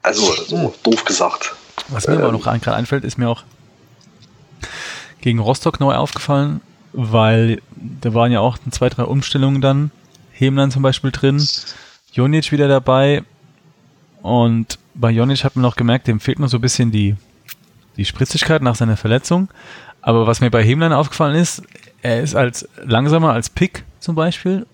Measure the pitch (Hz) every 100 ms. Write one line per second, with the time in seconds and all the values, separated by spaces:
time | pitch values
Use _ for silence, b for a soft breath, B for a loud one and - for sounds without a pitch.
0 | - 208 98 - - 170 - - 117 113
1 | - - - - - - - - - 123
2 | - 95 90 107 117 117 120 107 120 139
3 | 123 120 117 117 - _ _ _ _ _
4 | _ _ - _ - - B B B B
5 | B B 123 113 107 135 170 - 139 123
6 | 143 - - 143 143 151 - _ _ -
7 | 117 113 110 113 113 113 _ - 120 -
8 | 117 113 120 120 117 120 - - 127 -
9 | 120 139 - 139 135 139 135 139 147 _
10 | _ _ - - 131 139 139 131 135 127
11 | 135 - 135 143 147 - B B B B
12 | _ - 131 156 - 143 143 135 127 131
13 | 139 143 - _ _ _ _ _ _ _
14 | _ _ 90 120 117 113 110 - _ -
15 | 117 113 123 135 139 - 123 - 120 123
16 | - 107 - 131 139 120 120 - 120 107
17 | 101 104 _ _ - - _ _ _ -
18 | 101 - 135 156 - 160 131 113 113 107
19 | 107 123 - 175 190 B B B B B
20 | - 113 110 117 123 117 107 139 165 143
21 | 151 - 151 151 175 - - - - _
22 | 120 117 147 - 123 120 - - 139 113
23 | 139 165 160 117 - - 185 - - -
24 | - 160 165 - 185 190 233